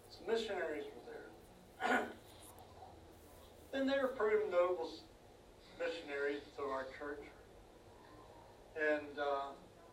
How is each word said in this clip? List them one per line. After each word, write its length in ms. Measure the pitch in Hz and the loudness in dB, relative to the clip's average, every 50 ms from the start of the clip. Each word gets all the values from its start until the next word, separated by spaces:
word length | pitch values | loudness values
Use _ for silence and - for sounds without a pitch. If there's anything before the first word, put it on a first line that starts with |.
| - - - | -18 -18 -14
some 140 | - - 190 | -6 0 2
missionaries 560 | 226 226 - - 202 185 165 156 - - - 427 - | 2 4 4 2 0 -2 0 -2 -2 -4 -6 -8 -10
were 120 | - - - | -12 -12 -12
there. 960 | 453 440 - - - - - - - - - - - - - - - 226 - | -12 -12 -12 -14 -16 -18 -18 -20 -20 -20 -20 -16 -8 0 2 4 4 4 4
<clears throat> 80 | - - - - - - - - - - - - - - - - - - - - - - - - - - - - - - - - - - | 0 -6 -12 -16 -18 -18 -18 -18 -18 -18 -18 -18 -18 -18 -18 -16 -16 -18 -18 -18 -18 -20 -20 -20 -20 -20 -20 -20 -20 -18 -18 -12 -4 0
And 100 | 269 269 269 | 2 4 4
they 100 | 277 269 | 4 4
were 160 | 262 254 - | 4 2 2
pretty 320 | - 214 214 214 214 196 185 | 4 4 6 6 6 6 6
noble 380 | 180 175 175 175 180 170 160 - | 6 6 6 6 6 2 0 -4
s-, 160 | - - - - - - - - - - - - - - - - - - | -6 -10 -14 -16 -20 -20 -20 -20 -20 -20 -20 -20 -20 -20 -20 -14 -6 -4
missionaries 640 | - 165 160 165 - 147 143 143 143 143 143 143 - - - | -2 -2 -2 -4 -6 -4 -2 0 0 0 0 -2 -4 -8 -8
to 80 | - 143 | -4 -4
our 240 | 139 131 135 131 131 - - | -2 -2 -2 -4 -6 -8 -8
church. 240 | 147 143 143 143 - - - - - - - - - - - - - - - - - - - - - - - - - - - - - - - 156 | -8 -6 -6 -8 -10 -12 -14 -18 -18 -20 -20 -20 -20 -20 -20 -20 -20 -20 -20 -20 -20 -18 -18 -18 -18 -18 -18 -18 -18 -18 -20 -20 -16 -8 0 4
And, 400 | 151 151 151 147 147 143 143 143 | 4 6 6 4 2 -2 -2 0
uh, 320 | 147 143 139 139 139 139 135 - - - - - - - | 2 2 2 2 0 -2 -6 -10 -16 -18 -20 -20 -20 -20